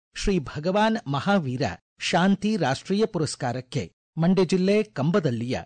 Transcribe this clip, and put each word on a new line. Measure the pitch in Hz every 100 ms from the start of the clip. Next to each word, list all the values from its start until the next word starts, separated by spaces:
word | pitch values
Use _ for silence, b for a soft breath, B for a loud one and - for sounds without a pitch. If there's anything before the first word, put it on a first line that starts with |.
| _
ಶ್ರೀ | - - 185
ಭಗವಾನ್ | 120 151 165 202 220 220 135
ಮಹಾವೀರ | 139 190 202 135 123 120 - _ -
ಶಾಂತಿ | - 175 190 196 208 220
ರಾಷ್ಟ್ರೀಯ | 135 135 - 196 220
ಪುರಸ್ಕಾರಕ್ಕೆ | 175 147 - 127 120 - 135 85 _ _ -
ಮಂಡ್ಯ | 170 185
ಜಿಲ್ಲೆ | 185 185 185 208
ಕಂಬದಳ್ಳಿಯ | 214 - 143 202 156 117 120 107